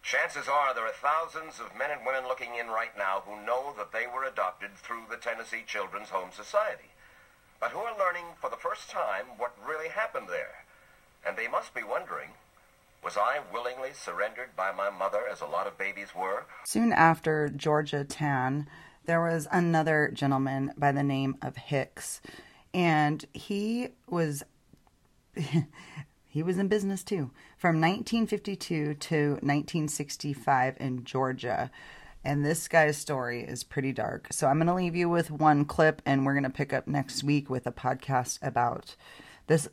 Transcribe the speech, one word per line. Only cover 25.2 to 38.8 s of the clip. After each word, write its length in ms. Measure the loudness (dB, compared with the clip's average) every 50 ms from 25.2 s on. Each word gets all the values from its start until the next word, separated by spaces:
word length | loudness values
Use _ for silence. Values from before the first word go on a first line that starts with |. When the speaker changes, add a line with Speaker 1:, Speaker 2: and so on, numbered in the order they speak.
| _ _ _
Speaker 2:
<laughs> 880 | -6 -4 2 2 2 2 2 -8 -20 -20 -18 -16 -16 -18 _ _ _ _
he 180 | _ -4 -2
was 160 | 0 2 2 2
in 100 | 4 4
business 340 | 4 2 2 0 -2 -4
too, 280 | -4 -2 -2 -2 -2 -4 -6 -14 -20 -20 -14
from 240 | _ 2 4 4 6
nineteen 460 | 6 4 4 2 -2 0 2 2 2
fifty-two 680 | 2 0 -2 -2 -4 -6 -6 -4 -2 -2 0 0 0 -2
to 440 | -4 -2 0 2 4 4 4 2 2
nineteen 460 | 2 2 2 2 0 0 -2 -2 0 0
sixty-five 880 | -2 -4 -6 -6 -8 -6 -4 -6 -6 -2 2 2 4 4 4 2 0 -2
in 260 | -4 -4 -4 -4 -6
Georgia. 680 | -4 0 0 2 2 0 -2 -2 -2 0 0 -2 -4 -6 -16 -20 -18 -20 -20 -20 -20 -20 -8 -4
And 200 | 0 0 2 2
this 240 | 2 2 0 -2 4
guy's 300 | 6 6 8 6 4 -2
story 440 | -2 -2 -2 -2 -2 -2 -4 -4
is 220 | -6 -6 -8 -8 -10
pretty 280 | _ -4 -2 -2 0
dark. 340 | -2 -2 -2 -4 -4 -6 -8 -8
So 160 | -4 0 2 4
I'm 100 | 4 6
gonna 160 | 4 4 4
leave 220 | 2 0 0 2
you 120 | 2 2 4
with 220 | 4 4 2 2
one 340 | 0 4 6 8 8 8 4
clip, 380 | 2 4 6 6 6 6 4 0
and 220 | 2 2 4 4
we're 80 | 2 2
gonna 160 | 2 0 0
pick 220 | -2 -2 -2 0
up 140 | 0 -2 -2
next 380 | 0 0 0 -2 -2 -6 -4 2
week 240 | 2 2 2 2 0
with 180 | -4 -2 -2
a 60 | -4
podcast 680 | -6 -2 -2 -2 -2 0 -2 0 0 0 2 0 -6 -4
about 540 | -4 -2 2 2 2 2 0 -2